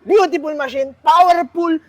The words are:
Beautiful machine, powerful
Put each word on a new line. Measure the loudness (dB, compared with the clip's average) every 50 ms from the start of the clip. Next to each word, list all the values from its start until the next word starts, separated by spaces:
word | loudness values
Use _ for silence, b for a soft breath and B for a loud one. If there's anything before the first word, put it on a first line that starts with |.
| _
Beautiful | 0 2 2 2 2 -2 -4 -6 -6 -8
machine, | -6 -8 -8 -4 -6 -6 -6 -8 _ _
powerful | 0 4 4 4 4 4 0 0 -6 _ -6 -4 -2 -2 -4 _